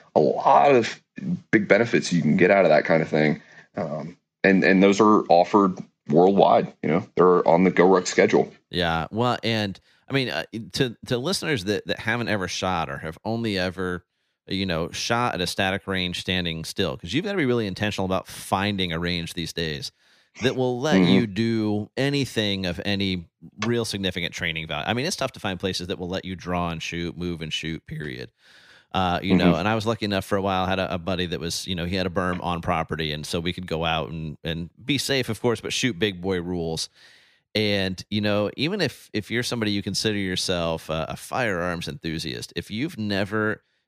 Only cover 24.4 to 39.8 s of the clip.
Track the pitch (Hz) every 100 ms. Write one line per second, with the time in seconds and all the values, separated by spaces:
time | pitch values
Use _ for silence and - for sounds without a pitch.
24.4 | 87 80 80 76 78 113 127 - 131 -
25.4 | 107 92 95 90 87 95 90 92 90 90
26.4 | 82 90 87 80 - 85 85 80 87 82
27.4 | 80 - 80 80 - 78 78 62 60 _
28.4 | _ - _ _ _ 95 90 87 95 92
29.4 | 87 82 98 110 107 110 104 98 - 101
30.4 | 98 92 92 95 90 92 85 90 90 80
31.4 | 82 - - 90 87 95 90 87 90 90
32.4 | 87 87 90 85 80 80 80 76 76 87
33.4 | 85 87 90 80 82 80 60 82 78 73
34.4 | 80 82 85 - 120 139 - 139 117 107
35.4 | 123 110 - - 127 165 107 90 95 92
36.4 | 87 90 82 80 - _ - _ _ _
37.4 | _ 107 107 101 95 92 - 104 104 104
38.4 | 101 - 147 208 143 - - 107 - 113
39.4 | 123 123 107 101